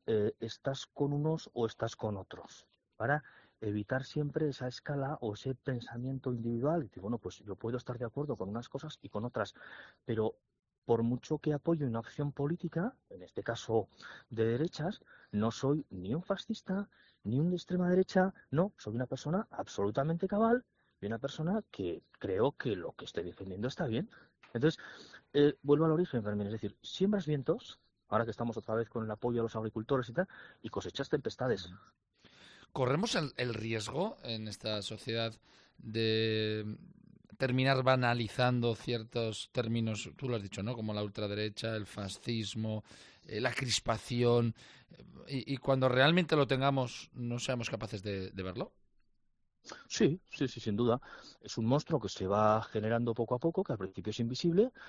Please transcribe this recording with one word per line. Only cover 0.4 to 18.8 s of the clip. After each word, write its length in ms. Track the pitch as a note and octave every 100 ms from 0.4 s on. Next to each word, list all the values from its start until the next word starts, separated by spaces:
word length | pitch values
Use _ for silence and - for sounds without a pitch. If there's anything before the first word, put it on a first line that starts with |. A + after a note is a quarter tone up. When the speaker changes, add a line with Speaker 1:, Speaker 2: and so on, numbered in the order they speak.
| A2 - C#3 C3 -
Speaker 1:
con 260 | - C#3+
unos 360 | C#3+ D3+ D#3+ -
o 140 | - A2+
estás 280 | - A2+ -
con 220 | G#2+ G2+
otros, 480 | F#2 - - - - _ _ -
para 260 | A#2 D3 - - - -
evitar 440 | A2 G#2 G#2 C3
siempre 460 | C3+ D3+ D3 D#3 D3+
esa 180 | C3 B2+
escala 500 | - - C#3+ C3+ D3+
o 140 | A2+ G#2
ese 180 | C3
pensamiento 800 | B2+ - B2 A#2 A#2 B2+ C3+ C3
individual. 560 | A#2+ A#2 A#2 C#3 E3+ A2+ -
Y, 40 |
bueno, 180 | G2 A3
pues 220 | F2+ -
yo 160 | G2+ F#2+
puedo 220 | A2+ B2
estar 200 | - A2+
de 80 | A#2+
acuerdo 300 | - D3 A2
con 140 | F#2+
unas 180 | A2 -
cosas 280 | - D#3 -
y 80 | G#2
con 160 | G#2 A#2+
otras, 280 | A2 G2+ - - - - _ -
pero 320 | A2 A2 - _ _ _ _ -
por 180 | A2+
mucho 340 | A#2 B2 - D3+
que 160 | D3+
apoye 320 | D3 - E3+ C#3
una 140 | A2+
opción 320 | - - D3
política, 640 | C3+ C#3+ F3 E3+ E3 G#3 - -
en 120 | -
este 220 | F2+ -
caso 460 | G#2+ A2+ - A2 G2 - - - -
de 160 | A2+ A2+
derechas, 560 | A#2+ F3 - D#3 - - - -
no 200 | G#2 A2+
soy 340 | - C3+ D3+ -
ni 240 | F#2+ F#2 D3+
un 80 |
fascista, 680 | - G3 - A3 - F#3+ D4 _ _ _
ni 160 | G2+ B2+
un 120 | E3+
de 40 | F3
extrema 300 | - F3+ F3+
derecha, 460 | F#3 F#3+ F#3+ F#3 - -
no, 240 | C#3 F#3+
soy 180 | -